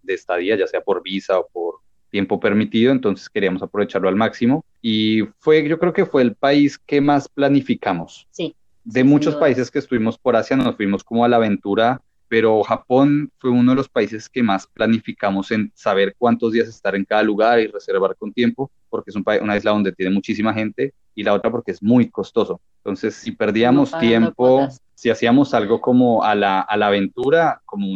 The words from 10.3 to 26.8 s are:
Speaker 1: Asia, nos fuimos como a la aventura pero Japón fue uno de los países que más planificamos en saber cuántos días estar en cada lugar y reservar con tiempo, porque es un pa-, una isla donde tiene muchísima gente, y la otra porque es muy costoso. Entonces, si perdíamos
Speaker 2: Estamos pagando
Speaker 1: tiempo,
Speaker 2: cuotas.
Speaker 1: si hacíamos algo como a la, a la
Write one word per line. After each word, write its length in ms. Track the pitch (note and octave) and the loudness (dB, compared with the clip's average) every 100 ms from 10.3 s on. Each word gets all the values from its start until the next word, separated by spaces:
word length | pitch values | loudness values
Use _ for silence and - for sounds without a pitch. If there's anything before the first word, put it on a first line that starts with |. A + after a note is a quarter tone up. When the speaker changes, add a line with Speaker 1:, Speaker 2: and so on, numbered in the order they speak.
| A2+ | 0
Speaker 1:
Asia, 200 | G#2+ C3 | 0 0
nos 200 | B2+ - | 0 -2
fuimos 260 | G2+ G2 | -2 -4
como 220 | - A2+ | -4 0
a 40 | A#2+ | 2
la 80 | A#2 | 2
aventura 680 | A2 G2+ G2+ G2 A#2 B2+ - _ _ | 2 -2 -2 0 0 -2 -8 _ _
pero 300 | A2+ A2+ A2 | 0 2 2
Japón 640 | G2+ A2 - B2+ C#3+ D3 C#3+ _ | 0 -4 0 2 4 2 -2 _
fue 120 | C3 | 0
uno 200 | B2 B2 | 2 4
de 60 | C3 | 2
los 120 | C3+ | 0
países 400 | B2+ G#2 A2 - | -2 -2 -4 -10
que 140 | B2+ | -2
más 240 | A2+ F#2+ - | 0 -2 -6
planificamos 880 | - A2 A2+ - - G2+ G2 F#2+ | -2 0 0 -4 -6 -4 -4 -2
en 180 | G#2+ G#2 | -4 -4
saber 440 | - A2 G2 G2 - | -6 -2 0 0 0
cuántos 340 | A#2+ A#2 A#2 | 0 0 0
días 140 | A#2 A2+ | -2 -4
estar 300 | A2 G2 G2 | -6 -4 -4
en 80 | |
cada 180 | G2 G#2+ | -2 0
lugar 380 | G#2+ G2+ A2 A#2+ | 0 2 2 2
y 80 | G#2+ | 0
reservar 480 | G2+ - F#2+ F#2+ - | -4 -4 -2 -2 -4
con 160 | G#2 | -8
tiempo, 400 | A#2+ A#2+ A#2+ C#3 _ _ | -2 -2 -2 -8 _ _
porque 200 | G#2 - | -10 -8
es 60 | G2+ | -6
un 60 | |
pa-, 160 | G2 G#2 | -2 -2
una 160 | G#2+ G#2 | -2 -2
isla 140 | G#2 | 0
donde 220 | G#2 G2 | 0 -2
tiene 180 | F2+ F#2 | -4 -2
muchísima 400 | G2+ - G#2+ A2 | -2 -4 -4 -2
gente, 420 | A2 A2 A#2 C#3 - _ | -4 -6 -6 -8 -8 _
y 80 | - | -8
la 100 | G#2 | -2
otra 160 | G2+ A2+ | -2 -2
porque 220 | A#2 G#2+ | -4 -6
es 100 | F2+ | -4
muy 300 | G#2 B2 A2+ | 2 2 2
costoso. 500 | - F#2+ - - - _ _ | -4 -4 -2 -2 -6 _ _
Entonces, 360 | G#2 F#2+ A2 | -10 -8 -8
si 160 | - - | -8 -12
perdíamos 600 | - G#2+ G#2+ A#2+ C#3 C3+ | -6 -2 0 2 2 2
Speaker 2:
Estamos 120 | E3 | 0
pagando 240 | A#2 A2+ A2+ | 2 2 2
Speaker 1:
tiempo, 20 | - B2+ C3 | 2 4 4
Speaker 2:
cuotas. 240 | C#3 - _ _ | 2 -6 _ _
Speaker 1:
si 140 | A#2+ | -4
hacíamos 440 | A2 A#2 C3 C#3+ | 0 2 4 4
algo 260 | B2 G2+ A2+ | 0 0 0
como 440 | - B2 B2 A2 | 2 2 4 2
a 100 | G#2 | 2
la, 260 | G#2 G2 F#2+ | 2 2 0
a 160 | - | -2
la 120 | G#2 | 0